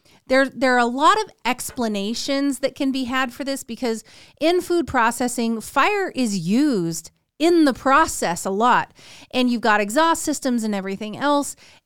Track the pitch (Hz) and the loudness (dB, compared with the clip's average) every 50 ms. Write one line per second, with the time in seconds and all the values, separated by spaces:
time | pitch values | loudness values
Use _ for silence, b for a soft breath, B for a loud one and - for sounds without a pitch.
0 | b b b b b b 254 269 269 262 - 240 262 262 247 247 240 240 240 277 | b b b b b b 2 2 2 0 -2 -2 0 2 4 2 2 0 0 2
1 | 302 349 415 427 415 - - _ - 226 247 240 - - - - 233 220 208 196 | 4 4 4 4 0 -6 -8 _ -4 -4 -4 -4 -6 -10 -6 -4 -4 -2 -2 -2
2 | 196 208 233 - - - 277 277 285 285 262 - - 262 - - 285 269 254 262 | -4 -4 -6 -6 -4 -2 -2 0 0 -2 -2 -2 -4 -4 -4 -2 -2 -2 -2 -2
3 | 254 233 247 262 269 247 247 - 277 269 269 269 - - 233 - 254 233 226 214 | -4 -2 -2 -2 -2 -4 -4 -8 -6 -6 -6 -8 -8 -12 -10 -6 -4 -4 -4 -4
4 | - B B B B B B B 294 320 359 359 339 - 349 339 262 - - 254 | -8 B B B B B B B 0 2 2 2 0 0 0 0 0 0 0 2
5 | 220 240 233 - 254 240 - 254 233 226 226 220 - - - 277 294 381 415 403 | 2 2 0 0 -4 -4 -2 -2 -2 -2 -2 -4 -6 -2 0 2 2 2 2 0
6 | 381 320 - 262 254 220 202 190 160 175 208 254 302 302 247 190 170 165 160 - | -2 -2 -2 -2 -2 0 0 -2 0 2 2 2 4 2 2 0 0 -2 -4 -8
7 | - - _ _ _ _ _ - 294 349 349 330 311 277 233 - - 262 269 302 | -12 -16 _ _ _ _ _ 0 2 4 4 4 4 4 2 0 2 2 4 4
8 | 320 - - - 220 175 175 - - 190 196 202 233 247 220 170 - - _ B | 4 2 -2 -4 -2 -2 -4 -4 -4 -4 -2 0 2 4 4 2 0 -2 _ B
9 | B B B B B B - 254 254 247 233 214 233 226 208 208 208 202 220 302 | B B B B B B -2 0 0 2 0 0 2 2 2 2 2 0 2 2
10 | 320 330 330 - - 311 277 - - 262 240 233 220 220 208 196 185 196 196 196 | 2 2 2 0 -2 -4 -4 -2 -2 -2 -2 0 -2 -2 -4 -4 -4 -6 -8 -8
11 | 214 214 202 123 269 294 294 285 277 - - b b b b b b | -8 -10 -8 -2 0 2 2 2 0 -4 -8 b b b b b b